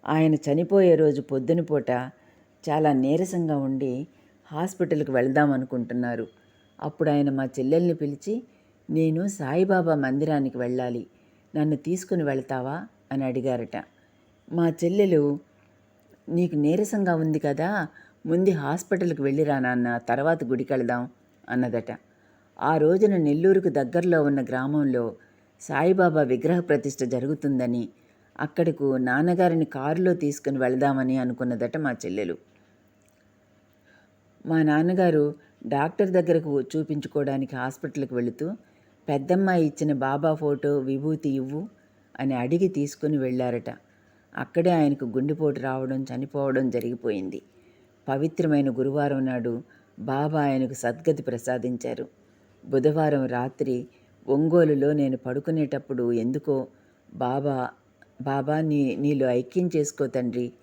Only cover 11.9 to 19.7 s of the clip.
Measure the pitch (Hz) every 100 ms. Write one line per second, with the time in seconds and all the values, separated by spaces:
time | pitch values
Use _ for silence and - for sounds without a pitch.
11.9 | 180 185 180 143 135 127 131 127 156 214
12.9 | _ _ 135 131 127 131 123 113 - -
13.9 | _ _ _ _ _ - 170 170 160 170
14.9 | 196 202 160 143 143 _ _ _ _ _
15.9 | _ _ _ - 170 175 151 147 180 208
16.9 | 214 190 165 160 151 147 143 170 208 156
17.9 | - - _ 160 170 196 165 139 175 -
18.9 | 185 175 147 139 139 147 139 127